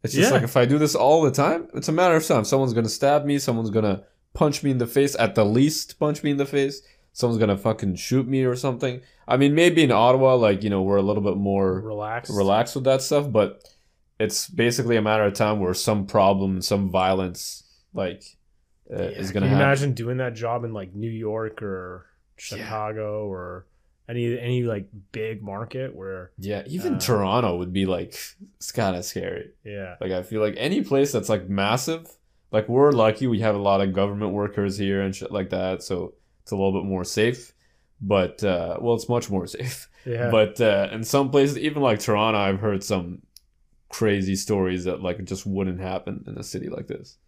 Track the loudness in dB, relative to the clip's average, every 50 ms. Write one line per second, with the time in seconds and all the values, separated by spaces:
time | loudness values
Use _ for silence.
0 | -6 -2 2 4 4 4 4 2 2 2 2 2 4 4 4 2 2 2 2 2
1 | 4 6 6 6 4 2 2 2 2 2 0 -2 -6 -8 -10 -6 -4 -2 2 4
2 | 4 6 4 4 4 2 2 2 2 2 2 2 2 2 2 0 0 0 -2 0
3 | 2 2 2 2 2 0 -2 0 0 -2 -2 -2 -2 0 0 2 2 2 0 -2
4 | -6 _ _ _ _ _ _ 0 0 2 2 0 -2 0 0 0 -2 0 2 2
5 | 2 2 2 0 0 2 4 2 2 4 6 4 4 4 2 -2 -8 -10 -6 _
6 | -2 -2 -2 -2 -2 -2 0 0 -2 0 0 0 0 0 -2 -8 _ _ _ _
7 | _ _ _ -2 0 0 2 2 2 2 2 2 0 -2 0 0 -2 -4 -4 -4
8 | -4 0 0 0 2 2 0 0 2 0 0 0 -2 -4 -2 -2 -4 -4 -4 -6
9 | -14 _ _ _ _ 0 4 4 6 6 6 6 6 6 6 6 6 6 6 6
10 | 6 6 6 6 6 6 6 6 6 4 4 2 0 0 0 2 2 4 4 4
11 | 4 2 0 2 0 0 0 0 0 0 2 2 2 0 0 -2 -6 -8 -8 -8
12 | -8 -6 -8 -8 -8 -4 0 0 2 4 4 2 2 0 -2 -2 2 2 2 2
13 | 2 0 0 0 0 2 2 2 2 2 -2 -12 _ -20 _ _ _ _ _ _
14 | _ _ _ _ -2 -2 -2 -4 -6 -6 -2 0 2 2 2 0 0 2 2 2
15 | 2 2 2 2 2 2 2 2 0 2 2 0 0 -2 -2 -2 0 0 0 0
16 | -2 0 2 4 4 6 4 2 0 -2 -2 -4 -2 -2 0 0 0 0 0 2
17 | 2 2 2 0 -2 -4 -6 -10 -12 -14 -14 -16 _ _ _ _ _ _ -6 -6
18 | -6 -6 -6 -10 -18 -20 _ _ _ _ _ _ _ _ _ _ _ -12 -8 -6
19 | -6 -6 -6 -8 -8 -6 -2 0 2 2 4 4 4 4 4 2 0 -2 -2 -4
20 | -4 -6 -4 -4 -4 -6 -6 -6 -4 -4 -4 -4 -4 -6 -8 -10 -12 -12 -10 -8
21 | -8 -6 -6 -6 -6 -6 -4 -4 -6 -8 -8 -10 -8 -8 -8 -8 -10 -12 -14 -16
22 | -18 _ _ _ _ _ _ -20 -16 -14 -12 -12 -10 -8 -8 -6 -6 -6 -6 -6
23 | -6 -6 -6 -6 -6 -6 -8 -10 -10 -12 -14 -14 -16 _ _ _ _ _ _ _
24 | _ -8 -6 -4 -2 -2 -2 -4 -4 -2 -2 -2 -2 -2 -4 -6 -8 -12 -18 -20
25 | -20 _ -10 -8 -8 -8 -8 -10 -10 -10 -10 -10 -10 -10 -8 -10 -10 -10 -10 -12
26 | -12 -12 -12 -12 -14 -18 _ -12 -8 -6 -6 -6 -6 -8 -10 -6 -4 -4 -4 -2
27 | 0 0 2 2 2 2 2 2 2 0 -2 -2 -4 -4 -2 -2 0 0 0 -4
28 | -4 -10 -12 -16 -16 -16 -18 _ -20 -20 _ _ -16 -8 -4 -2 -2 0 -2 -4
29 | -6 -8 -8 -8 -6 -6 -8 -10 -12 -14 _ _ _ -14 -12 -12 -12 -12 -10 -8
30 | -6 -4 -4 -4 -6 -4 -2 -2 -2 -2 -2 -4 -4 -2 -2 -2 -2 0 2 0
31 | 2 2 0 -4 -2 -2 -2 -2 -2 -4 -2 0 0 0 0 0 -2 -4 -6 -6
32 | -8 -18 -20 _ _ _ _ _ _ _ -2 -2 0 2 4 6 6 6 6 6
33 | 4 4 4 2 -2 0 0 2 2 0 0 2 2 2 2 4 2 0 0 0
34 | 0 0 -2 -4 -4 -4 -2 -2 -4 -4 -2 -2 -4 -2 -2 -2 -2 -2 0 0
35 | -2 -4 -4 -8 -10 -6 -4 -6 -4 -4 -4 -4 -2 -4 -4 -6 -6 -6 -6 -6
36 | -6 -8 _ _ _ _ _ _ _ -8 -4 0 0 0 0 -2 -2 -2 -4 -4
37 | -4 -4 0 2 2 2 0 -4 -12 -20 _ _ _ _ _ _ _ _ _ _
38 | -2 2 2 2 2 0 -2 -2 0 0 0 0 -2 -4 -6 -2 0 0 0 0
39 | 0 -2 -2 -2 -2 -2 -4 -4 -4 -6 -10 -10 -8 -10 -10 -12 -16 _ _ _
40 | _ -8 -6 -4 -2 2 4 4 4 4 2 2 4 4 4 4 0 -2 -4 -8
41 | -4 0 2 2 2 4 4 4 4 4 0 -2 -4 -4 -2 0 2 2 2 0
42 | 0 0 2 2 2 2 2 2 2 0 0 0 0 -2 -2 -2 -2 -2 -2 -2
43 | -2 -6 -12 -14 _ _ _ -20 _ _ _ _ _ _ _ _ _ _ -6 -2
44 | 0 2 2 2 0 -2 -2 -4 -2 -2 0 0 0 0 -2 -2 -2 -4 -4 -4
45 | -4 -6 -6 -6 -8 -8 -10 -8 -6 -6 -4 -2 -2 -4 -4 -6 -6 -6 -6 -6
46 | -8 -8 -12 -10 -12 -14 -14 -14 -12 -10 -10 -10 -10 -10 -10 -12 -10 -12 -12 -12
47 | -14 -18 _ _ _